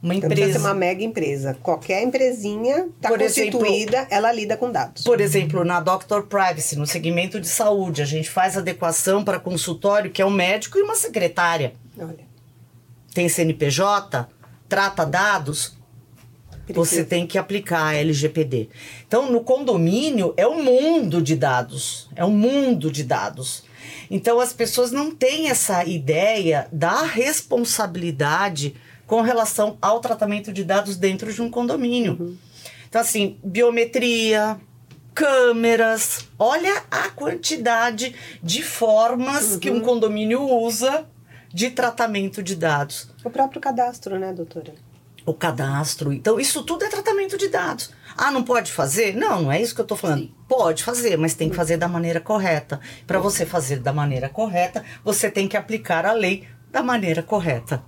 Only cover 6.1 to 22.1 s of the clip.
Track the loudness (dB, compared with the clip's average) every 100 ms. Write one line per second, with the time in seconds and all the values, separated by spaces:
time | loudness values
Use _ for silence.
6.1 | -2 0 2 2 0 -4 -4 -4 -2 -2
7.1 | 0 -2 -4 -4 0 2 2 0 -2 -2
8.1 | -2 -2 0 0 0 -4 -2 -2 0 2
9.1 | 2 2 -2 -2 -4 -4 -2 2 2 0
10.1 | 0 2 2 2 0 0 0 2 0 -2
11.1 | 0 0 2 0 0 -2 -6 -20 -14 -14
12.1 | -14 -20 -20 -20 -20 -20 -20 _ -20 -10
13.1 | -2 0 2 0 2 0 2 2 2 0
14.1 | -6 -6 _ -20 -20 _ 0 0 0 -2
15.1 | 2 2 0 -2 -6 -6 -10 -20 -20 _
16.1 | -20 -20 -20 -20 -20 -8 0 2 2 0
17.1 | -2 0 -2 -2 -6 -2 0 2 2 2
18.1 | 2 0 0 0 -2 -4 -12 -20 -20 0
19.1 | 0 2 0 2 0 2 2 4 2 0
20.1 | 0 0 2 2 4 4 6 6 4 2
21.1 | 0 2 2 2 0 -2 -8 -8 -10 -14